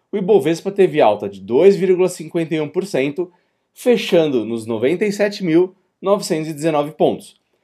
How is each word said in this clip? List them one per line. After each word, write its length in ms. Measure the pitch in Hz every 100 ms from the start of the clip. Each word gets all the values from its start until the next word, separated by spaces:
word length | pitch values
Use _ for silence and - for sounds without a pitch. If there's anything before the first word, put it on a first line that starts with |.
| -
o 60 | 202
Ibovespa 560 | 190 202 143 165 196
teve 260 | 196 180 151
alta 300 | 113 104 101
de 140 | 98
dois 340 | 98 127 190 180
vírgula 320 | 185 180 185
cinquenta 460 | - 151 175 160
e 60 | 160
um 80 | 147
por 160 | 180 196
cento, 440 | 139 139 143 180 _ _ _ _
fechando 720 | - 254 226 - 175 156 123 107
nos 180 | 117
noventa 400 | 110 113 127 175
e 80 | 214
sete 320 | 202 208 208
mil 300 | 180 160 180 _ _ _
novecentos 480 | 185 175 - 160 156
e 60 |
dezenove 380 | 147 165 147 147
pontos. 440 | - 156 92 - _ _ _